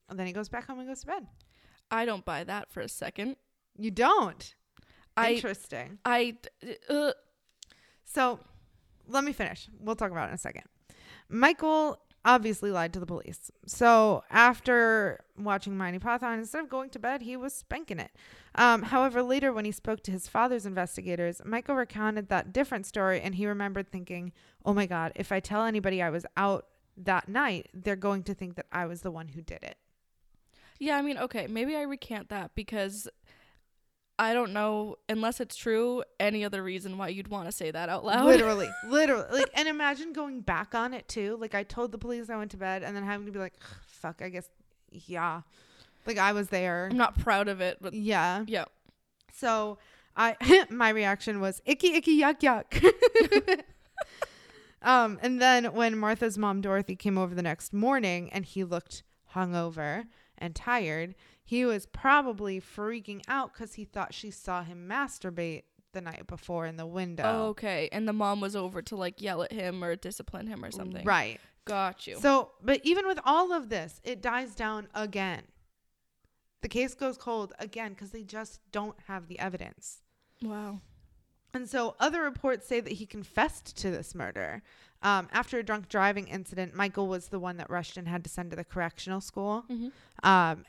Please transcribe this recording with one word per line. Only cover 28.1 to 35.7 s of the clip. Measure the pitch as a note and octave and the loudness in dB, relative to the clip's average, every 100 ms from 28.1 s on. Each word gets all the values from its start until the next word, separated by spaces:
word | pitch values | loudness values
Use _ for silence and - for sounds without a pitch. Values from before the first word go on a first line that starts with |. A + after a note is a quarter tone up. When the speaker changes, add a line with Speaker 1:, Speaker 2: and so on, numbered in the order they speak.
| G3 | -2
Speaker 1:
to | F#3 | -4
think | G3 F3+ F3 | -8 -8 -10
that | - | -8
I | F3 E3+ | -6 -4
was | F3 | -6
the | F#3 | -8
one | D#3+ D#3+ | -8 -12
who | D3+ | -14
did | D#3+ E2 | -14 -14
it." | - - _ _ _ _ _ _ _ _ - - | -14 -16 _ _ _ _ _ _ _ _ -20 -6
Speaker 2:
Yeah, | D4 C#4+ | 0 0
I | |
mean, | C#4+ C4+ | 0 -2
okay, | B3 A#3 F3 | -4 -4 -4
maybe | A3+ C4 D4+ | -4 -2 -2
I | |
recant | C#4+ C#4 - G#3+ F#3 | -4 -8 -8 -10 -8
that | G#3 F3 | -8 -8
because | - G3+ G#3+ G3 G#3 - - _ _ _ _ _ _ _ _ _ - | -10 -6 -4 -4 -6 -12 -16 _ _ _ _ _ _ _ _ _ -2
I | A3+ | 0
don't | A#3+ A3 | 2 0
know, | G#3 G#3+ G#3+ G#3+ - - | -2 -2 -2 -6 -8 -6
unless | A3 A3+ A#3 | -2 -2 -4
it's | A3+ - | -8 -6
true, | A#3 | -2